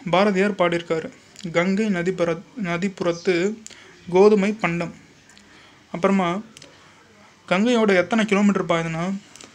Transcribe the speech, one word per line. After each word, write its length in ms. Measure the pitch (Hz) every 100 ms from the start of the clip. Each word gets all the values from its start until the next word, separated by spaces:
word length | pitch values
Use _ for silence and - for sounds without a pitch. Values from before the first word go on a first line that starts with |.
| -
பாரதியார் 440 | 175 208 185 202
பாடியிருக்காரு. 560 | 196 175 170 170 165 160 - - - 175
கங்கை 340 | 170 180 196 220
நதிப்புற-, 560 | 180 175 175 170 165 - -
நதிப்புறத்து 920 | 185 170 196 190 175 170 - 175 190 220 - - - - -
கோதுமை 420 | 175 214 214 196
பண்டம். 420 | 214 175 170 170 - - - _ - - - - - _
அப்புறமா 480 | 170 196 196 175 185 220 - - - - - _ - - _ -
கங்கையோட 480 | 180 233 240 214 185
எத்தனை 280 | 175 226
கிலோமீட்டர் 420 | 214 202 208 190 170
பாயுதுன்னா, 520 | 165 165 160 180 196 - - -